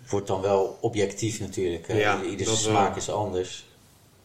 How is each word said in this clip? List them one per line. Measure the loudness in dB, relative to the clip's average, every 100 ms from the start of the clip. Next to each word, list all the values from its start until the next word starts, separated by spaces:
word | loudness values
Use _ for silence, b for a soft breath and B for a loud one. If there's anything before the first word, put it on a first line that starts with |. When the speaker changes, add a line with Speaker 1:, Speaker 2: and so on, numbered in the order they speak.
| -6
Speaker 1:
wordt | -4 -2
dan | -2
wel | 2 4 2 0
objectief | -4 0 -2 0 -4 -4
natuurlijk, | -6 -2 -2 -2 -2
hè. | 2
Speaker 2:
Ja, | 2 2
Speaker 1:
Ieder, | -2
ieder | -2 0
Speaker 2:
dat | 2
Speaker 1:
smaak | 4 4 4
Speaker 2:
wel. | 0
Speaker 1:
is | -2
anders. | -2 0 -2 -4 -6 -18 -20 -20 -20 _ _